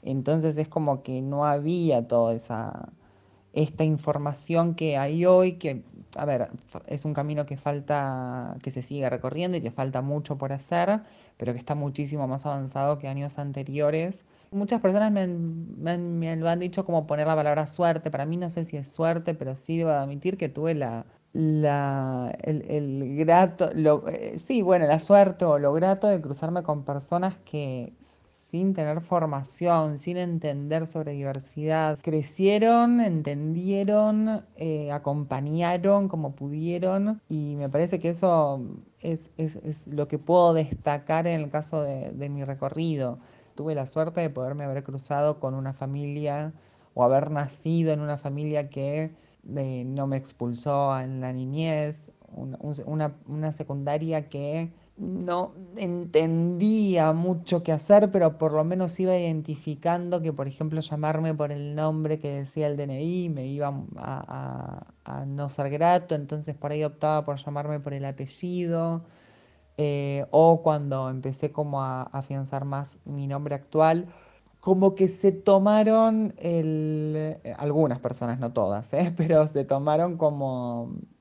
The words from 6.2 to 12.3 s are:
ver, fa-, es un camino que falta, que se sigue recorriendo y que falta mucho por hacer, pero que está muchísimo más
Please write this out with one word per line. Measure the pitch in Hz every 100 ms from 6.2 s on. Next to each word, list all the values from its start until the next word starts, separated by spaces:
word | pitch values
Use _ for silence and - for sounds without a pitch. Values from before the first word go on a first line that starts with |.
| 147
ver, | 127 120 - -
fa-, | - -
es | 147
un | 156
camino | 143 151 151
que | 147 135
falta, | 147 143 139 147 139 131 127 127 123 -
que | 135
se | 131
sigue | 127 143 131
recorriendo | 123 131 143 180 175
y |
que | -
falta | - 135 131
mucho | 135 147 147 139
por | 139
hacer, | 139 - 170 180 214 214 - - _
pero | 117
que | 120
está | -
muchísimo | 147 143 139 143 147
más | 131